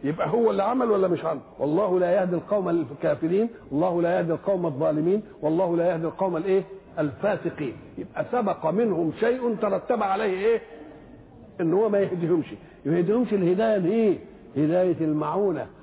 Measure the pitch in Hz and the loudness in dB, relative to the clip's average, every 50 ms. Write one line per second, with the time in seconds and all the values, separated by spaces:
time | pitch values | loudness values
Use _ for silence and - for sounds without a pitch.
0 | - 135 156 - - 156 170 240 233 220 202 196 196 208 247 262 247 233 208 196 | -4 -4 -2 -2 -2 0 0 2 2 2 2 2 0 0 0 0 2 2 2 2
1 | 190 180 175 - - 165 160 135 - - - - 127 147 151 175 214 190 180 180 | 2 2 0 -2 -2 -4 -4 -4 -8 -16 -8 -4 -2 0 0 0 2 2 2 2
2 | 180 175 180 202 185 180 175 165 - - 208 208 185 180 165 170 156 120 143 139 | 2 2 2 2 2 0 -2 -4 -2 -2 -2 0 0 0 0 0 -2 -4 -8 -4
3 | - 160 147 - 165 160 180 196 226 233 - - - - 127 143 175 185 170 175 | -2 -2 -2 0 0 0 2 2 0 0 -4 -10 -14 -6 -2 0 0 0 0 0
4 | 170 170 175 185 175 160 165 - - 196 202 180 175 170 143 127 160 160 151 151 | 0 2 0 0 0 -2 -2 -2 0 -2 0 0 0 -4 -2 -2 -2 0 0 0
5 | 151 170 196 214 208 - - - 147 151 156 170 190 175 170 170 170 180 175 160 | 2 2 0 0 -2 -6 -14 -4 -2 0 2 2 2 2 2 2 2 2 0 0
6 | 165 160 - - 190 190 175 160 170 196 190 196 190 - - - - - - - | -2 -4 -4 -2 -2 -2 0 -2 0 2 2 2 0 -2 -14 -18 -18 -12 -4 -2
7 | 151 147 120 - - 202 202 165 - 175 - - 151 123 104 - - - - - | -2 -2 -2 -2 -2 -2 -2 -2 -4 -6 -6 -4 -8 -8 -8 -10 -16 -16 -14 -14
8 | - - - - - - - 247 226 196 170 - - 160 160 202 240 226 180 160 | -14 -10 -6 -6 -6 -2 -2 -2 0 -2 -4 -2 -2 -2 2 2 2 2 2 0
9 | 175 160 147 - 214 233 247 254 247 240 220 - - 208 190 180 - - 254 220 | 0 -2 0 0 0 0 0 0 0 -2 -2 0 -2 -2 -2 -2 0 -2 0 0
10 | 214 196 190 196 220 202 185 185 202 226 233 214 - - - - - - - - | 2 0 0 0 0 -2 -2 0 2 2 2 2 -2 -8 -18 -20 -18 -20 -20 -20
11 | - - - - - - - - - - - - 180 165 165 196 220 214 208 202 | -20 -20 -20 -20 -20 -20 -20 -20 -20 -20 -6 -2 0 2 2 2 2 4 4 2
12 | 196 175 185 175 170 156 180 165 143 - 107 - - - - - - 135 160 175 | 2 2 0 -2 0 2 2 0 0 -4 -10 -16 -16 -20 -20 -8 -2 0 2 2
13 | 175 170 208 240 247 - 208 196 180 170 180 185 220 226 214 202 180 165 214 226 | 2 2 2 2 2 2 2 2 2 2 2 2 2 2 2 2 2 2 2 4
14 | 226 208 170 - - - - - - - - 135 151 151 170 180 185 185 165 131 | 4 2 2 0 -4 -16 -20 -20 -20 -8 -2 0 2 2 4 2 2 2 2 0
15 | 160 156 151 151 151 151 165 190 208 196 170 139 113 - - - | 0 0 0 0 -2 -2 0 0 0 0 0 -2 -6 -10 -12 -20